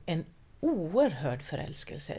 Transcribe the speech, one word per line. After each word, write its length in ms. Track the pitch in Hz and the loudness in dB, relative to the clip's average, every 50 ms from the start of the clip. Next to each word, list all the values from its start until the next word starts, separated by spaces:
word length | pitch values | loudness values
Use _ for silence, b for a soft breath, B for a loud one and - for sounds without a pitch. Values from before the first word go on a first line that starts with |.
| - | -4
en 180 | - 175 160 156 - - - - - - - | -2 -2 -2 -2 -4 -12 -20 -20 -20 -12 -2
oerhörd 840 | - 302 330 214 170 156 175 240 285 269 160 127 143 143 123 131 143 | 0 2 2 2 0 2 4 6 6 6 4 0 -2 -2 -2 -2 -4
förälskelse 720 | - - - - - - - - - - - 147 - - | -6 -6 -6 -6 -6 -4 -6 -6 -6 -6 -8 -6 -6 -6